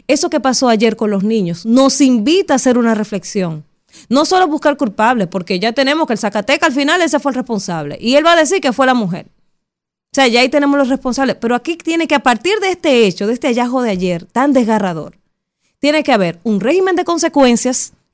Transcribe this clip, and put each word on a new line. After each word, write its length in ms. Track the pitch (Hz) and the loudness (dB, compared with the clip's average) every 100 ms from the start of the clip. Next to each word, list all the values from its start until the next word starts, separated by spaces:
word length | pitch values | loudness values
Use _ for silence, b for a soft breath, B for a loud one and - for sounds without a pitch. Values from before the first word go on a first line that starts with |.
| - | -2
Eso 220 | 294 339 | 0 0
que 100 | 302 | 0
pasó 280 | 262 240 254 | 0 0 2
ayer 280 | 226 226 220 | 2 2 0
con 140 | 214 | -2
los 120 | 196 | -2
niños 420 | 208 226 175 170 | 0 0 -2 -4
nos 360 | 226 247 269 269 | 2 4 4 4
invita 540 | 269 240 220 370 381 | 2 2 2 0 2
a 20 | 269 | 0
hacer 200 | 262 247 | 2 2
una 200 | 233 220 | 2 0
reflexión. 680 | 214 196 - 202 175 156 - _ _ B B | -4 -8 -6 -6 -4 -8 -14 _ _ B B
No 160 | 262 | 0
solo 240 | 320 370 359 | 2 2 0
buscar 280 | 311 302 285 | 0 -2 0
culpables, 520 | 254 - 220 247 170 | -4 0 0 0 -2
porque 320 | 190 175 185 | -6 -6 -4
ya 120 | 220 | -2
tenemos 360 | 240 269 311 302 | 0 0 0 -2
que 60 | |
el 40 | 214 | -2
Zacatecas 500 | 233 214 202 285 330 | -2 -4 -2 0 0
al 60 | |
final 260 | 262 285 359 | 0 0 0
ese 200 | 330 294 | 0 0
fue 100 | 285 | -2
el 60 | 254 | -4
responsable. 600 | 254 214 196 165 147 - | -6 -6 -6 -8 -8 -6
Y 160 | 226 277 | 0 2
él 100 | 330 | 4
va 60 | |
a 40 | 339 | 4
decir 240 | 302 370 | 2 0
que 120 | 269 | -2
fue 120 | 233 | 0
la 100 | 262 | 0
mujer. 320 | 254 190 175 - | 0 -2 -6 -12
O 880 | _ _ _ _ _ _ _ _ | _ _ _ _ _ _ _ _
sea, 120 | - 262 | 0 2
ya 140 | 233 | 2
ahí 80 | 262 | 2
tenemos 280 | 294 285 285 | 2 0 0
los 120 | 254 | 0
responsables. 480 | 269 254 240 262 - | -2 -4 -2 -2 -2
Pero 180 | 233 | -2
aquí 220 | 240 311 339 | -4 -4 -8
tiene 320 | - 330 330 | -4 -4 0
que, 80 | 285 | 0
a 60 | |
partir 360 | 254 233 359 427 | 0 0 -2 -2
de 120 | 381 | -2
este 360 | 359 320 247 208 | -2 0 2 2
hecho, 220 | 170 208 | 0 -4
de 60 | |
este 120 | 247 294 | -2 -2
hallazgo 340 | 240 240 254 | -2 -2 -2
de 100 | 240 | -2
ayer 340 | 185 185 175 | -2 -2 -4
tan 280 | - 233 285 | -4 0 2
desgarrador, 640 | 262 220 220 196 160 - _ _ _ _ _ _ _ | 2 2 0 0 -6 -10 _ _ _ _ _ _ _
tiene 240 | 285 302 | 0 0
que 100 | - | 2
haber 280 | 226 175 170 | 2 0 -2
un 160 | 226 202 | -4 -2
régimen 380 | 233 359 381 349 | 0 0 2 0
de 80 | |
consecuencias 880 | 349 339 330 294 254 233 254 254 - _ _ | -2 -2 0 4 4 2 0 -4 -8 _ _